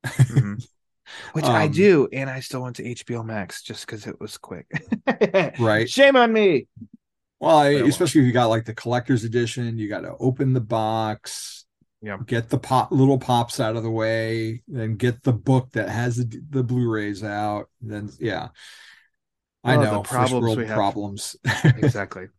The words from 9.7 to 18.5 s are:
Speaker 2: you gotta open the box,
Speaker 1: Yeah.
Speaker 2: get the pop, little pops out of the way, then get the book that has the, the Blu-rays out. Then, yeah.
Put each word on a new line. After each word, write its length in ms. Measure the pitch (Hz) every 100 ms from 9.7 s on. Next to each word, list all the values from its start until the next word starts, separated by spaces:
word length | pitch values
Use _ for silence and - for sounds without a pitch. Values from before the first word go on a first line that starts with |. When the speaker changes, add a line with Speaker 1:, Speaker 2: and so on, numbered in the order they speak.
| 113
Speaker 2:
you 100 | 104
gotta 260 | 107 87 -
open 340 | 127 131 139
the 60 | 131
box, 1040 | 107 113 110 110 110 107 - - - - _ _ _ _
Speaker 1:
Yeah. 140 | 107 98 117
Speaker 2:
get 220 | 117 117
the 80 | 135
pop, 320 | - 127 113
little 280 | 143 135 135
pops 420 | - 123 117 -
out 160 | 113 113
of 60 |
the 60 | 113
way, 720 | 113 110 113 113 113 113 117 _
then 300 | 139 110 110
get 260 | 123 117
the 100 | -
book 380 | 113 - 131 123
that 160 | 113 101
has 280 | 110 120 117
the, 260 | 120 110 151
the 120 | 139
Blu-rays 580 | 120 123 120 110 104 98
out. 460 | 107 104 104 104 - _
Then, 300 | 110 104 104 -
yeah. 300 | 113 90 76